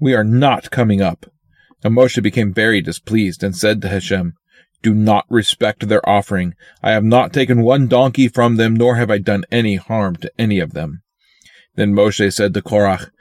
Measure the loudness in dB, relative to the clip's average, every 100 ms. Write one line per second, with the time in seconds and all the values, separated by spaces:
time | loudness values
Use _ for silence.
0 | 0 2 2 2 2 0 -4 -2 0 2
1 | 0 -4 -12 _ _ _ _ _ -2 2
2 | 2 2 -2 0 -2 0 0 0 -2 -8
3 | -4 -2 -2 -2 -6 -2 -2 -2 -4 -6
4 | -4 -4 -4 -8 _ _ _ _ -2 2
5 | 2 0 0 -2 0 -2 -2 -2 -2 0
6 | 2 0 0 -4 -4 -8 -20 _ -2 0
7 | 2 2 2 0 0 2 2 2 2 2
8 | 2 2 0 2 0 2 0 2 2 2
9 | 0 -2 -2 -4 -2 -2 -2 -4 -4 -4
10 | -4 -6 -10 -4 -2 -2 -4 -6 -10 -12
11 | _ _ _ _ _ _ _ -4 0 2
12 | 2 2 -2 0 -2 -2 -2 0 2 0
13 | -6 _